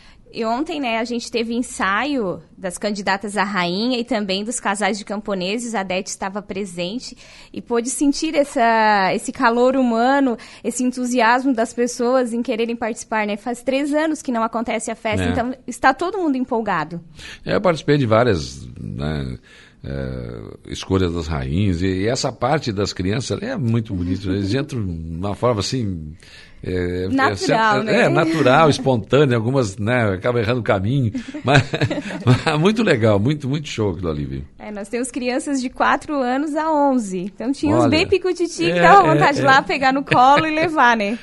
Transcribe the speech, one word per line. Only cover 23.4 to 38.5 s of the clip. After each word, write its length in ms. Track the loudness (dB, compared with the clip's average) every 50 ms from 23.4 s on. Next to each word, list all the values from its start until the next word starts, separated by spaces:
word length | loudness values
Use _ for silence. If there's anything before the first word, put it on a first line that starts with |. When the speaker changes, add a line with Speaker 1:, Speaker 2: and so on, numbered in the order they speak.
Speaker 2:
é 160 | -4 -6 -4
muito 380 | -2 0 0 0 0 0 -2 -4
bonito, 340 | -4 -2 -2 -2 -4 -2 -2
né? 60 | -2 -2
Eles 140 | -2 0 -2
entram 320 | -2 -2 -4 -6 -6 -4
de 320 | -4 -6 -6 -8 -8 -8
uma 200 | -6 -6 -6 -4
forma 240 | 0 0 0 2 0
assim... 520 | -2 -2 -2 -2 -2 -4 -4 -6 -8 -12 -14 -16 -20 -20 -20 -20 -20 -20 -20 -12 -8
é, 400 | -4 -2 -2 -2 -2 -2 -2 -2 -2
Speaker 1:
Natural, 720 | 0 0 0 0 0 -2 0 2 2 4 4 4 2 2
Speaker 2:
é, 40 | 2
Speaker 1:
né? 160 | 2 2 4 4
Speaker 2:
é, 40 | 4
natural, 640 | 4 2 2 2 2 2 4 6 6 8 6 6
espontânea, 680 | 4 2 2 0 0 0 0 2 4 4 4 4 4
algumas, 400 | 2 0 0 0 0 0 -2 -4
né, 380 | -4 -2 0 2 2 2 0 0
acabam 260 | 0 -2 0 0 2
errando 200 | 0 0 0 0
o 20 | 2
caminho, 500 | 0 0 2 2 0 0 2 0 0 -2 -4 -8 -10
<laughs> 160 | -12 -6 0
mas, 180 | 4 4 4 4 2 -2 -2 -2 -2 -2 -6 -6 -8 -10 -2 2
mas 340 | 2 2 4 2 0 0 2
muito 240 | 2 2 2 2 2
legal, 380 | 2 2 4 4 4 4 4
muito, 260 | 2 0 0 -2 -2
muito 220 | -4 -4 -4 -6 -8
show 220 | -4 -2 -2 -2
aquilo 180 | -2 -2 -4 -4
ali, 160 | -4 -4 -4
viu? 200 | -6 -6 -10 -10 -12 -16 -18
Speaker 1:
É, 140 | -16 -12 -12
nós 160 | -12 -10 -8
temos 220 | -6 -6 -6 -6
crianças 500 | -6 -4 -4 -2 -2 -2 -2 -2 -4 -2
de 80 | -4 -6
quatro 460 | -2 0 2 2 2 0 -2 -4 -4
anos 420 | -2 0 0 0 -2 -2 -2 -2
a 160 | -2 -2 0 2
onze, 460 | 2 4 4 2 2 0 -2 -6 -6
então 340 | -6 -8 -8 -6 -4 -4 -4
tinha 240 | -2 0 2 4
uns 40 | 4 4
Speaker 2:
Olha, 80 | 4
Speaker 1:
bem 180 | 4 2 2 2
picuititi 560 | 2 0 2 -2 -2 -2 -4 -4